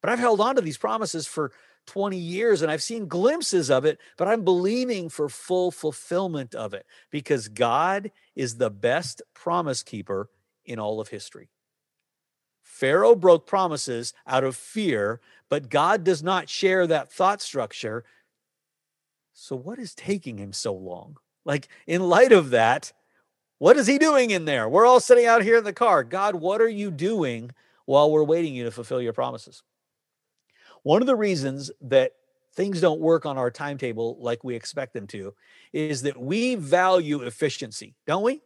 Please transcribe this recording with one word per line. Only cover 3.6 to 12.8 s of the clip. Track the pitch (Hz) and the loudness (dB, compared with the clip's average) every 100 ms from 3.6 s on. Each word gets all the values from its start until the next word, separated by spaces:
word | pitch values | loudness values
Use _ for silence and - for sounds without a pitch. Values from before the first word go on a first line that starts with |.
| 135 | 2
of | 131 147 | 2 2
it, | 147 _ _ | -2 _ _
but | 180 | -2
I'm | 226 | 0
believing | 185 180 185 240 254 214 170 | 2 2 2 -2 -2 -4 -8
for | - 147 | -6 -6
full | - - 185 180 | -6 -4 -2 -2
fulfillment | - 156 143 - 175 190 156 123 | -4 -8 -8 -6 -4 -4 -6 -8
of | - 107 98 | -10 -10 -12
it | - _ _ | -16 _ _
because | 147 - 143 107 | -12 -2 -4 -4
God | 107 120 123 170 196 202 _ _ - | -2 0 2 0 -2 -6 _ _ -8
is | 131 113 | -8 -2
the | 120 | -4
best | 101 120 143 180 - - | -2 -2 -2 -4 -14 -20
promise | _ - 175 156 127 | _ -4 -2 -2 -6
keeper | - 107 98 98 101 _ _ _ | -8 -14 -8 -8 -8 _ _ _
in | - 117 | -16 -8
all | 107 110 | -6 -6
of | 107 | -8
history. | 104 - - - _ _ _ _ _ _ _ _ _ _ _ | -12 -16 -20 -20 _ _ _ _ _ _ _ _ _ _ _
Pharaoh | _ - | _ -6